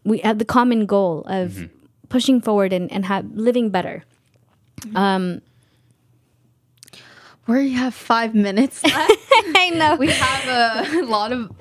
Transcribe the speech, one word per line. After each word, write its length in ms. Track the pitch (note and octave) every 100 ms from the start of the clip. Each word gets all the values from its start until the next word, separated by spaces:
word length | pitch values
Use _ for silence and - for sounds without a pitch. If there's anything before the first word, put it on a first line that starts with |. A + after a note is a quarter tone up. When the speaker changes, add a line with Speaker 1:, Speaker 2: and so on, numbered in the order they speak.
Speaker 1:
we 140 | - A3
have 200 | G#3+ G#3+
the 60 | A3
common 400 | B3 B3 A3+ G3
goal 380 | G3+ F#3 D#3 -
of 240 | F#3+ F3+
Speaker 2:
Mm-hmm. 160 | F#2 E2 - _ _ -
Speaker 1:
pushing 320 | B3+ B3+ B3+
forward 320 | A3 G#3 F#3+
and, 180 | F#3 F3+
and 120 | G3 F#3+
ha-, 160 | G3 G3+
living 360 | G3+ A3+ B3 A3
better. 340 | F#3 - - - _ _ _ _ _ _ - G#3+
Um, 480 | G3+ G3 F#3+ F3+ E3+ - _ _ _ _ _ _ _ _ _ _ _ _ _ - - - - - _ -
Speaker 3:
We 260 | B3 C#4
have 220 | B3 B3+
five 400 | - - A3+ A3+
minutes 480 | A3 G3+ G3 C4+ -
<laughs> 0 |
left. 280 | D4+ C#4 D#4 A4
Speaker 1:
<laughs> 100 | -
I 380 | A#4 G4+ F#4 F4+
know. 220 | E4+ D#4 D4+
Speaker 3:
We 120 | C4+
have 380 | D#4+ C4+ C4+ C4
a, 520 | B3 A#3 A3 - D#4+
a 40 |
lot 280 | B3+ G#3+ A3
of, 180 | B3 A3 -